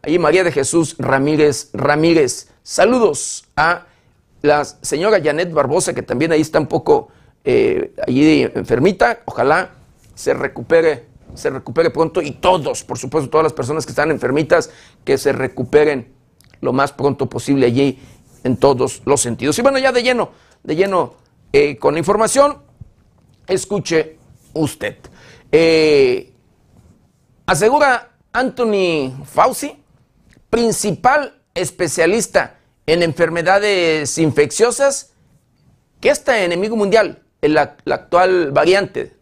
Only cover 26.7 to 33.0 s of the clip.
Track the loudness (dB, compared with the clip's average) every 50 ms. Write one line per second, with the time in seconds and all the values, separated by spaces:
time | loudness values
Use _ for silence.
26.7 | _ _ _ _ _ _ _ _ _ _ _ _ _ _ _ -4 -2 0 2 2
27.7 | 2 4 2 2 2 0 -4 -10 _ _ _ _ -6 -4 -4 -4 -4 -4 -2 -2
28.7 | 0 0 0 0 0 -2 -4 -6 -8 -12 -16 -6 0 0 0 0 0 -4 -8 -10
29.7 | -12 _ _ _ _ _ _ _ _ _ _ _ _ _ _ _ -2 0 0 0
30.7 | 0 -2 -4 -4 -4 0 0 2 2 2 0 -4 -10 _ _ _ _ -6 -6 -6
31.7 | -4 -4 -4 -4 -2 0 0 2 2 0 -2 0 0 -2 -2 -2 -6 _ _ _
32.7 | _ _ _ -2 0 0